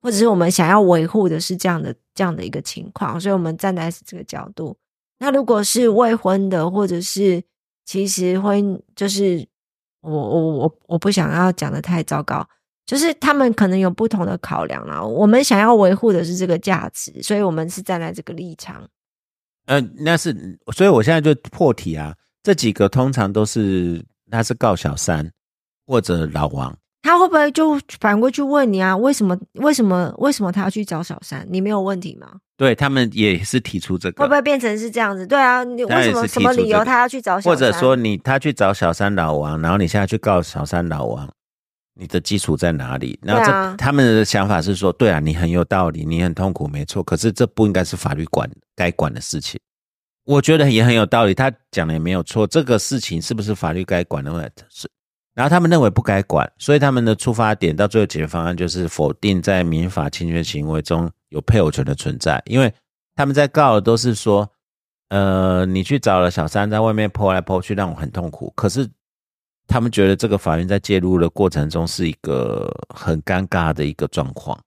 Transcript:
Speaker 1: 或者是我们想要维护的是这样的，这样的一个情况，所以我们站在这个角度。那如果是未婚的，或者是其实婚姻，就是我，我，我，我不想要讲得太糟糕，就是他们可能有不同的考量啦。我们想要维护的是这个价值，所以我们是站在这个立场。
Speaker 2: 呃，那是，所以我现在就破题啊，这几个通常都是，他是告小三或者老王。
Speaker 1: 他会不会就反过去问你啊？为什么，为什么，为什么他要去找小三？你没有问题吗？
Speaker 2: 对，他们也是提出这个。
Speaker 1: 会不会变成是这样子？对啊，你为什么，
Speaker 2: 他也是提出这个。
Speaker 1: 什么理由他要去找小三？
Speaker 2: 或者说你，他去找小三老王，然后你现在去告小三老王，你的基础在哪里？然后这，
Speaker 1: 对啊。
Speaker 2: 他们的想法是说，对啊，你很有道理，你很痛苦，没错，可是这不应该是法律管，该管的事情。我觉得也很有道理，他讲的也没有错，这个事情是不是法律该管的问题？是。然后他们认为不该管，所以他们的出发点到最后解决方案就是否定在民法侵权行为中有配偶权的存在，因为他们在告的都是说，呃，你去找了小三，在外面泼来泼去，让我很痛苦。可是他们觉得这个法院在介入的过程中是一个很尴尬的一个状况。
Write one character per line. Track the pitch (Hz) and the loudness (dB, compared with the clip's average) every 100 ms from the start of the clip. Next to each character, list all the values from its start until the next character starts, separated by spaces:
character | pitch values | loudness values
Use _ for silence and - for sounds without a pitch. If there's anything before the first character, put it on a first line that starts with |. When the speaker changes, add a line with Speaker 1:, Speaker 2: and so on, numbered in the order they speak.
Speaker 1:
或 | 247 | -2
者 | 202 | 2
是 | 226 | 2
我 | 196 | 4
们 | 170 | 2
想 | 185 165 | 2 4
要 | 202 | 4
维 | 196 175 165 | 6 4 2
护 | 220 185 | 0 0
的 | 160 | -2
是 | 175 185 | -6 -4
这 | 190 | -2
样 | 165 | -4
的， | 147 123 _ - | -6 -12 _ -4
这 | |
样 | 185 | -4
的 | 160 | -4
一 | 90 | -8
个 | - | -10
情 | - - 175 | -10 -14 -16
况， | - 190 160 | -8 -6 -4
所 | 196 | -2
以 | |
我 | 196 | -2
们 | 165 160 | -2 -4
站 | 196 185 | -4 -4
在 | 165 170 - | -6 -8 -16
这 | 175 | -20
个 | |
角 | - - 180 208 | -14 -14 -14 -12
度。 | 156 - _ _ _ _ | -12 -12 _ _ _ _
那 | 269 | 0
如 | 277 | 0
果 | 247 220 | 2 0
是 | 202 226 240 | 0 2 4
未 | 208 240 226 | 4 2 2
婚 | 185 196 196 | 2 0 0
的， | 185 160 | 0 -2
或 | 190 196 | -2 -2
者 | 175 | -2
是 | 180 190 196 170 - _ _ _ - | -6 0 0 0 -4 _ _ _ -10
其 | 190 196 | -6 -4
实 | 190 180 185 | -2 -2 0
婚 | 208 202 | 0 0
姻， | 202 190 - - | 0 -4 -12 -6
就 | 196 | -4
是 | 196 196 170 - _ _ _ _ _ | 0 0 -2 -6 _ _ _ _ _
我， | 160 | -8
我， | 156 110 156 160 147 | -6 -2 0 0 0
我， | 156 - _ | -2 -4 _
我 | 170 | -2
不 | 196 | 0
想 | 196 156 | 0 0
要 | 156 185 | 2 0
讲 | 180 143 | 0 -4
得 | 143 | -6
太 | 156 175 | -4 -4
糟 | 156 147 | -2 -6
糕， | 139 - - _ _ _ - | -4 -6 -8 _ _ _ -6
就 | 277 | -2
是 | 330 311 | 0 0
他 | 262 | 0
们 | 285 254 | 2 2
可 | 220 196 | 4 2
能 | 185 | 4
有 | 185 | 0
不 | 180 226 | 0 -2
同 | 214 170 | 0 -4
的 | 180 | -6
考 | - - | -6 -6
量 | 80 67 58 | -6 -8 -10
啦。 | 73 | -8
我 | 104 123 208 | -6 2 6
们 | 233 | 6
想 | 277 202 | 6 4
要 | 214 233 | 6 6
维 | 190 | 6
护 | 190 226 | 4 4
的 | 180 | 2
是 | 170 180 | 0 -2
这 | 180 | 0
个 | 170 | 0
价 | 196 185 - | 0 -2 -4
值， | - - 73 | -12 -14 -12
所 | - 208 | -4 0
以 | |
我 | 196 | 0
们 | 160 160 | -2 -6
是 | 180 | -8
站 | 190 180 | -6 -6
在 | 165 | -6
这 | 180 | -10
个 | - | -12
立 | 170 175 160 | -12 -12 -14
场。 | - - - _ _ _ _ _ _ _ - | -18 -20 -20 _ _ _ _ _ _ _ 0
Speaker 2:
呃， | 143 120 - | 0 0 -4
那 | 151 170 | 0 0
是， | 170 107 90 87 - | 0 -6 -10 -16 -14
所 | - 196 | 2 6
以 | |
我 | 139 | 6
现 | 110 | 6
在 | 165 | 4
就 | 151 143 - | 2 0 -2
破 | - 160 | 0 2
题 | 113 87 | 2 -4
啊， | 78 76 80 _ _ | -6 -8 -12 _ _
这 | - 180 | 0 2
几 | 120 | 0
个 | 98 98 | 2 2
通 | 131 131 | 2 0
常 | 127 98 | 0 0
都 | 101 107 | 0 0
是， | - 101 95 87 85 - _ _ | 0 0 0 -2 -4 -10 _ _
他 | 113 | -4
是 | 113 117 | -2 0
告 | 117 90 | 0 0
小 | 76 71 | -2 -4
三 | - 80 78 _ _ _ _ _ - | -2 -2 -4 _ _ _ _ _ -2
或 | 127 | -2
者 | 98 87 78 | 0 -2 -2
老 | 73 73 | -4 -4
王。 | - 65 - _ _ | -4 -8 -12 _ _
Speaker 1:
他 | 294 349 | 2 4
会 | 370 | 4
不 | 330 | 4
会 | 294 | 2
就 | 302 320 285 - - | 2 0 0 -6 -2
反 | 220 208 | 0 2
过 | 247 | 0
去 | 277 | 0
问 | 277 285 262 | 0 2 2
你 | 190 | 2
啊？ | 185 185 | 0 2
为 | 254 | 0
什 | 277 | 2
么， | 196 185 - | 0 -2 -6
为 | - 277 | -2 0
什 | 277 214 | 2 2
么， | 180 170 - | 2 -2 -2
为 | 277 | -2
什 | 277 | 0
么 | 190 | -2
他 | 185 | -2
要 | 196 | -4
去 | 214 | -4
找 | 202 160 | -6 -8
小 | 175 156 | -8 -12
三？ | - 143 - | -12 -14 -6
你 | 185 | -4
没 | 196 | -2
有 | 214 | -2
问 | 190 190 | -2 -4
题 | 180 - | -8 -16
吗？ | 67 196 _ _ | -20 -20 _ _
Speaker 2:
对， | 135 | 2
他 | 110 139 | 2 2
们 | 135 117 | 2 0
也 | 104 104 87 | 2 2 2
是 | 98 131 | 0 -4
提 | - 95 | -2 -8
出 | - 90 | -4 -4
这 | 92 | -4
个。 | - | -2
Speaker 1:
会 | 285 | 0
不 | |
会 | 285 | 2
变 | 262 277 | 2 0
成 | 226 214 | 0 -4
是 | 226 | -6
这 | 226 | -4
样 | 214 190 | -4 -4
子？ | 185 | -2
对 | 277 | 2
啊， | 262 247 | 4 2
你 | 247 240 240 | -2 -6 0
为 | 127 | 2
什 | 220 | 2
么， | 233 | 0
Speaker 2:
他 | |
也 | 233 | -2
是 | |
提 | |
出 | |
这 | |
个。 | |
Speaker 1:
什 | - | 0
么 | 247 | 2
理 | 247 220 | 2 2
由 | 208 | 2
他 | 233 247 | 2 2
要 | 247 | 0
去 | 262 | -2
找 | 220 185 | -4 -2
小 | |
三？ | 180 | 2
Speaker 2:
或 | 156 | 2
者 | 127 101 | 2 2
说 | 127 127 | 2 2
你， | 113 101 | 0 -2
他 | - 135 | 0 0
去 | 156 | 0
找 | 131 98 | 2 2
小 | 101 87 | 2 0
三 | 85 101 | 0 0
老 | 101 80 76 | 0 0 -2
王， | 73 78 | -2 -2
然 | 80 | 0
后 | 95 | 2
你 | 87 | 2
现 | 104 | 0
在 | 95 | 0
去 | 110 | -2
告 | - 92 | 2 2
小 | 85 - 73 | 0 -8 -4
三 | 87 87 | -2 -2
老 | 76 60 | -4 -6
王， | 58 - _ _ _ _ _ _ | -6 -10 _ _ _ _ _ _
你 | _ 90 | _ -6
的 | 90 | -4
基 | - 101 | -2 -4
础 | - 76 | -2 0
在 | 87 | 0
哪 | 80 64 65 | -2 -4 -6
里？ | 64 - | -8 -10
然 | - 110 | -2 2
后 | |
这， | 214 | 2
Speaker 1:
对 | 196 | 0
啊。 | 190 196 | -4 -2
Speaker 2:
他 | 127 | 0
们 | 143 127 | 4 6
的 | 110 104 | 4 4
想 | 104 98 | 0 2
法 | 92 | 0
是 | 82 92 | 0 0
说， | 95 | 0
对 | - 117 | 2 2
啊， | 80 | 2
你 | 78 | 0
很 | 80 85 | 0 0
有 | 87 | 0
道 | 85 95 87 | 0 0 0
理， | 80 78 | -2 -4
你 | 82 | -2
很 | 87 | -2
痛 | 82 95 | -2 -4
苦， | 87 73 | -4 -8
没 | 71 | -8
错， | 73 - | -8 -8
可 | 87 82 | -4 -2
是 | 113 | -2
这 | 98 - | 0 -2
不 | - 110 | 2 2
应 | |
该 | 92 | 2
是 | 87 90 | -2 -4
法 | - | -6
律 | 71 82 | -6 -4
管， | - - - _ - | -4 -4 -10 _ -4
该 | 87 | -2
管 | - 76 | 0 -4
的 | - | -4
事 | - - | -8 -8
情。 | - - _ _ _ _ _ _ - | -8 -14 _ _ _ _ _ _ 0
我 | 143 | 2
觉 | 143 156 | 4 4
得 | 143 | 6
也 | 110 | 4
很 | 117 | 4
有 | 117 104 | 4 4
道 | 120 110 | 4 4
理， | |
他 | 95 85 - _ | 2 0 -2 _
讲 | - 80 | -4 -2
的 | |
也 | 80 | -2
没 | 82 | -2
有 | 92 | -2
错， | 82 117 104 | -2 -2 0
这 | 160 131 | 0 2
个 | 113 | 0
事 | - 135 | 0 -6
情 | - 82 | -4 -6
是 | 82 | -6
不 | 113 | -6
是 | 104 104 | -4 -4
法 | 82 | -4
律 | 87 92 | -4 -2
该 | 90 | -2
管 | 87 76 | -2 -6
的 | 69 | -6
问 | 82 71 | -8 -10
题？ | _ - | _ -20
是。 | - - _ _ _ _ - | -18 -18 _ _ _ _ -4
然 | 139 | 2
后 | |
他 | 175 | 4
们 | 170 | 4
认 | 165 | 4
为 | 113 | 4
不 | 95 | 2
该 | - 98 | 2 0
管， | 101 78 - _ | 2 0 -2 _
所 | - 147 | 2 4
以 | |
他 | 139 | 4
们 | 127 113 | 2 2
的 | 110 | 0
出 | - | 0
发 | 113 110 107 | 0 0 2
点 | 87 | 0
到 | 78 104 | 2 2
最 | 113 | 2
后 | 101 | 0
解 | - | -2
决 | 78 | -4
方 | 85 | -4
案 | 82 87 | -4 -2
就 | 87 | -4
是 | 85 82 | -4 -6
否 | - 73 | 0 -2
定 | 73 104 92 | 0 0 0
在 | 85 92 | 2 2
民 | 87 80 90 | 2 0 -2
法 | 92 73 | -2 -4
侵 | - 85 | -4 -4
权 | 82 | -4
行 | 80 73 76 | -4 -6 -4
为 | 78 | -4
中 | 73 82 85 - _ | -2 -2 -2 -6 _
有 | 73 | -10
配 | - 110 | 2 4
偶 | 80 | 4
权 | - 67 | 0 -4
的 | 69 | -4
存 | 73 65 | -6 -4
在， | - 69 - | -2 -2 0
因 | 120 | 2
为 | 127 - _ _ _ - | 2 0 _ _ _ -4
他 | 143 | 0
们 | |
在 | 139 143 | 2 2
告 | - 139 107 | 4 4 4
的 | |
都 | 101 113 | 4 2
是 | 123 | 2
说， | 107 - 101 104 _ _ _ _ _ _ | 0 2 2 0 _ _ _ _ _ _
呃， | 98 98 95 92 92 92 | 0 2 2 2 2 0
你 | 92 | -2
去 | 92 139 | 0 0
找 | 113 92 | 2 2
了 | 90 | 2
小 | 90 78 | 0 -2
三， | 104 104 | -2 0
在 | 107 | 0
外 | 110 | 0
面 | 107 107 | 0 -2
泼 | - 101 | 0 0
来 | 92 | 0
泼 | 85 95 | 0 -4
去， | - | -2
让 | 101 92 | -4 -4
我 | 80 | -6
很 | 76 | -8
痛 | - 85 | -8 -10
苦。 | - - | -10 -12
可 | - 101 | -4 -2
是 | 120 127 _ _ _ _ _ _ _ _ | -2 -4 _ _ _ _ _ _ _ _
他 | 123 | 0
们 | 117 | 0
觉 | 104 98 | 2 2
得 | 98 | 4
这 | 110 | 0
个 | 101 | 0
法 | - 80 | 0 0
院 | 90 | 0
在 | 101 | -2
介 | - 98 | 0 0
入 | 90 92 | 2 2
的 | 85 | 2
过 | - 98 | 2 0
程 | 76 76 | 2 -2
中 | 82 82 | -2 -4
是 | - 87 | -4 -4
一 | 73 | -4
个 | 80 67 57 53 - - - | -4 -4 -2 -4 -6 -10 -16
很 | - - 80 | -8 -4 -2
尴 | 76 92 95 | 0 -2 0
尬 | 92 80 | 0 0
的 | 76 73 | 0 -4
一 | |
个 | 78 76 | -4 -6
状 | - 67 | -4 -6
况。 | - - - | -8 -10 -12